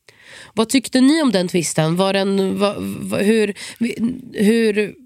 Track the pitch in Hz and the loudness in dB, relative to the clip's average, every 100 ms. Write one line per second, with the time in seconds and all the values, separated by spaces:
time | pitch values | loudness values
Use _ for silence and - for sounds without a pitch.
0 | _ _ - - - - 220 269 - 262 | _ _ -20 -20 -8 -4 0 0 0 4
1 | 262 320 285 196 180 180 156 - 156 175 | 4 4 2 0 0 -2 -2 0 0 0
2 | 190 196 196 196 190 190 202 - 196 - | 0 0 0 0 -2 0 -2 -2 -8 -8
3 | 190 208 202 220 208 196 - - 233 - | -6 0 2 2 0 -4 -14 -6 -6 -4
4 | 226 - - - 202 233 226 208 202 - | -6 -6 -10 0 2 4 2 0 -4 -8